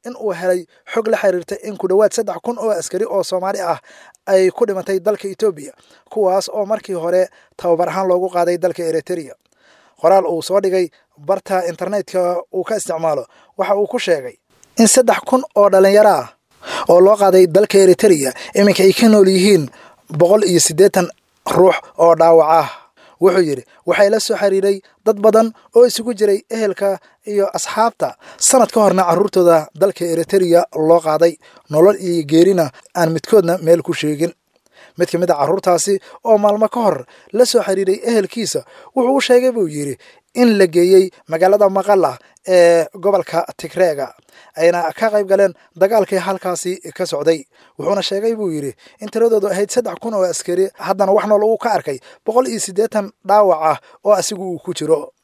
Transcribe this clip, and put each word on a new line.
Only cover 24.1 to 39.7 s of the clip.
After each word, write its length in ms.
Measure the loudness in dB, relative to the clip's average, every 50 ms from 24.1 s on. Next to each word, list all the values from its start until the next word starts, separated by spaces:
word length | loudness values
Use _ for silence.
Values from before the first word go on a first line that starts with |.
la 100 | 2 0
soo 160 | -2 -4 -4
xiriiray 400 | -2 -2 0 0 0 0 0 -2 -4 _ _ _ _ _
dad 120 | -2 -2
badan 320 | 2 2 4 4 4 2 2 -4 _ _ _ _
oo 120 | 4 4 4
isugu 240 | 2 -4 -6 -8
jiray 320 | -4 -2 0 0 0 -2 -4 _
ehelka 460 | -6 -4 -4 -4 -2 -2 -4 -4 -4 -6 _ _ _ _ _
iyo 240 | -6 -2 -2 -2 -2
asxaabta. 600 | -4 -8 -8 -6 -2 0 0 -2 0 _ -8 -8 -8 _ _ -20 -10
Sanad 320 | -4 0 2 2 2 0 0
ka 120 | 0 2
horna 280 | 2 2 2 2 0 0
carruurtooda 600 | 0 0 -2 -2 0 2 2 4 2 2 0 -4
dalka 320 | _ -2 -2 -2 -2 -4 -6
Eritrea 600 | -4 -4 -4 -4 -2 0 0 2 4 2 2 2 0 -4
loo 240 | -4 2 2 2 2
qaaday. 320 | 2 0 0 2 2 0 0 _ _ -20 _ -20 _ _
Nolol 260 | 2 4 4 4 4
iyo 260 | 2 -4 -4 -4 -4 -4 0
geerina 400 | 2 4 4 4 2 0 -2 -4 _ -16 _ _ _
aan 180 | -2 -2 -2 -2
midkoodna 400 | -4 -6 -2 -2 -2 0 0 -4 -4 2
meel 160 | 2 2 2
ku 140 | 2 -6 -6
sheegin." 360 | -4 -4 -6 -4 -4 -6 -6 -6 _ _ _ _ _ _ _ _ _ -20 _ _ -4
Mid 100 | -4 -2
ka 80 | 0 -4
mid 120 | 0 0
ah 80 | 0 0
carruurtaasi 560 | 0 -2 -2 -2 0 0 0 0 0 -2 -4 -4 _ -14 -20 -12 _ 2
oo 80 | 2
maalmo 320 | 2 4 0 0 0 -2 -2
ka 120 | -2 -2
hor 260 | -2 0 -2 -2 -8 _ _ _ _ _
la 120 | 0 0 0
soo 160 | 0 0 -6 -4
xiriiray 340 | -4 -4 -4 -2 -2 -4 -4 -4
ehelkiisa, 560 | -2 -2 -2 -2 -4 -6 -8 -8 -8 -8 -10 -12 _ -20 -20 -20 -8 _
wuxuu 220 | -2 0 0 0
u 40 | 0
sheegay, 300 | 2 2 2 2 2 0
buu 120 | -2 -2 -4
yidhi, 280 | -4